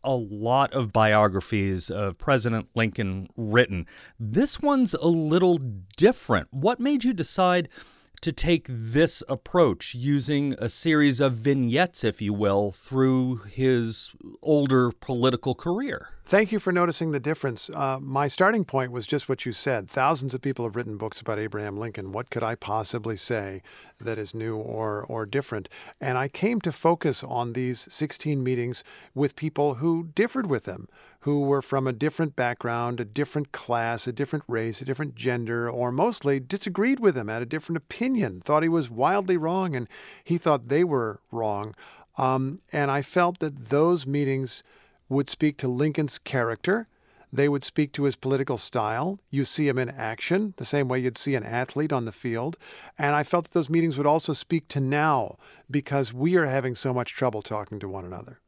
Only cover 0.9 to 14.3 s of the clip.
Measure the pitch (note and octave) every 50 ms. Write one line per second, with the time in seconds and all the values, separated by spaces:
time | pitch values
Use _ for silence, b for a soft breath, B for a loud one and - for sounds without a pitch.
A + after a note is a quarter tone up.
0.9 | - A2+ A2 G#2+ G#2+ G#2+ G#2+ G2 F#2 G2 - - A2+ G2+ G2 G2 F#2+ F2 - -
1.9 | D#2+ G2+ G2+ G2 F2+ _ - D3+ C3+ B2 G#2+ A#2+ A2+ A2 - - _ A#2+ A2+ G#2+
2.9 | - - G#2 F#2+ F#2+ F#2+ F#2+ - - - A2+ G#2 G#2+ A#2+ B2 - G2 F2 D#2+ B
3.9 | B B B B B B A#2 G#2 A#2+ F#3+ C#4 - - - D4+ C#4+ C#4 C4 B3 F#3
4.9 | - - D3+ E3+ E3+ E3 D#3 D3+ D#3+ F3+ F#3 F3+ E3+ D3+ C3+ A#2+ G2+ F#2+ F#2 -
5.9 | - - D#3+ A3 - - - - A2+ F2 - _ - C3+ D3+ A3 B3 - A#3+ C#4+
6.9 | D4 B3 A#3 B3+ A3+ E3 - - - G3 F#3 F3+ F3+ F3+ D#3+ - B B B B
7.9 | B B B B B B - D#3+ - - - E3+ E3+ - - - B2 A2+ A2+ A2+
8.9 | A#2+ D3 E3 D#3 - - - - C3+ - _ - - F3+ E3 A#2+ F2 - - -
9.9 | - A#2+ B2+ C#3+ C#3+ C#3+ A#2+ D3 D3 C#3+ C#3+ C#3 B2+ - A2+ A#2 - - - E3
10.9 | E3+ D3+ D3 C#3+ B2+ A#2+ C#3+ C3+ A#2+ A2+ A2 C#3+ C#3 C3+ B2 A#2 A#2+ D#3 F3+ F3
11.9 | - - - A2 - - G#2+ G2+ G#2 G2+ G#2+ G2 G2 G2+ G#2 G2+ - - - -
12.9 | C3+ C3 C3 C3 C3 C3 B2+ B2+ B2+ A2+ G2+ G#2 - C3 C3 C3 B2+ A#2+ A#2 A2+
13.9 | A2 - - - - - - -